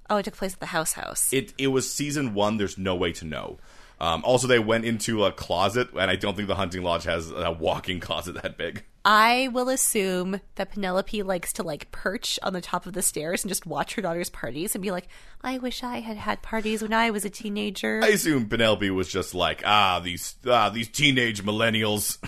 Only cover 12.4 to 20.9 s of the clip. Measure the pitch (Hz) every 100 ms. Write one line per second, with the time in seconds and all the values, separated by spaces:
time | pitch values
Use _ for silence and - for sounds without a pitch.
12.4 | 202 180 - 175 180 185 - - 156 190
13.4 | 196 - 165 147 143 - 185 170 175 -
14.4 | 143 139 202 220 196 180 - - - -
15.4 | 254 262 247 - 247 240 226 208 214 202
16.4 | - 220 214 220 214 226 233 208 202 -
17.4 | 208 208 208 190 220 220 220 196 160 139
18.4 | 104 117 110 101 98 95 90 95 87 90
19.4 | 82 80 - 104 95 90 90 87 - -
20.4 | 123 120 104 110 110